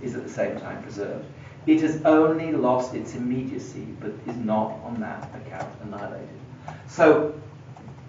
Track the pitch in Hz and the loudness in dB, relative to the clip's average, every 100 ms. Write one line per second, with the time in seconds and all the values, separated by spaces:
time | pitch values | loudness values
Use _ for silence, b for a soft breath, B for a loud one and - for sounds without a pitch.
0 | 131 - - - 98 - - 95 - 101 | -8 -6 -6 -2 -2 -2 -8 -10 -10 -8
1 | 98 - - B B B 156 160 156 - | -6 -6 -10 B B B 4 6 4 4
2 | 165 156 156 160 - 143 123 127 127 123 | 6 8 8 4 0 2 4 4 0 -4
3 | - 120 123 131 131 - - - 110 104 | -6 -4 -2 -2 -2 -6 -8 -10 -10 -10
4 | 104 - - 117 107 110 110 - 117 117 | -8 -8 -8 -4 0 2 0 -4 -8 -6
5 | 107 - - - - - - - 104 101 | -6 -8 -10 -12 -12 -10 -10 -10 -10 -8
6 | 104 87 - - - - B B B - | -8 -10 -12 -14 -16 -16 B B B 6
7 | 160 147 - - - - - - - - | 8 10 6 -4 -12 -16 -18 -16 -16 -16